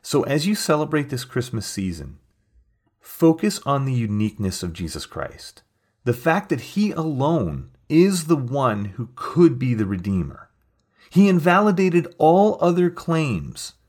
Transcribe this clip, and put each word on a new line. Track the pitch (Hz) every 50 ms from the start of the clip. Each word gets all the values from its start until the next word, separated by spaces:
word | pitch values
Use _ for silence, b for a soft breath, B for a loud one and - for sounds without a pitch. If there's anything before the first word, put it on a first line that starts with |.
So | _ - - 147 -
as | - 139 151 147
you | 190 214
celebrate | - - - 160 151 151 151 156 151 143 123
this | 135 123 127
Christmas | - - 127 123 - - 113 98
season, | - - - 95 92 87 80 69 67 67 - _ _ _ _ _ _ _ _ _ _ _ _ _ _ _ _
focus | _ - - - 170 165 160 160 - 214 202 - -
on | 139 139 139 135
the | 135 131
uniqueness | 123 117 107 104 104 107 107 - - 104 95 90 - -
of | 87 80
Jesus | - 90 80 - 78 -
Christ, | - - - - - - - - - - - _ _ _ _ _ _ _ _ _
the | 123 120
fact | 127 - 170 165 196 190 -
that | 165 127
he | - - - 196 208 208 -
alone | - 160 160 147 127 135 147 170 160 113 85 73 67 64 - _ _ _ _
is | 151 156 180 196 196 180 160
the | 156 170
one | 147 127 120 131 139 135 123 107 104 101
who | 104 95 120 123 - -
could | - - - - 160 180 165 135 127
be | 131 131 120
the | 107 107
Redeemer. | 95 101 92 87 101 98 92 82 69 64 - - _ _ _ _ _ _ _ _ b b b b b
He | b 175 202 202
invalidated | 185 175 147 180 175 190 208 214 196 170 190 185 170 175 156 - - _
all | - 156 170 185 202 208 - -
other | - 175 170 175 180 175
claims | 170 - - - 165 160 160 143 113 85 73 65 62 - - - - _ _